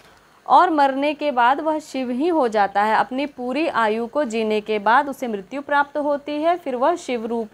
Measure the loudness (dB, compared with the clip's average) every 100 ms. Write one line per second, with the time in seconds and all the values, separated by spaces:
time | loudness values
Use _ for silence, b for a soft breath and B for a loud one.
0 | b b b b 4 6 6 4 2 2
1 | -2 -2 -2 2 2 2 -2 -4 -4 -6
2 | -4 -2 0 2 2 2 0 0 2 2
3 | 0 -4 -6 -6 -6 -2 -2 0 0 0
4 | -4 -2 -2 -2 -2 -2 -2 -2 2 2
5 | 2 -4 -6 -6 -8 -10 -2 0 0 -2
6 | -2 -2 -4 -2 0 0 -2 0 0 0
7 | -4 -6 -4 -6 -6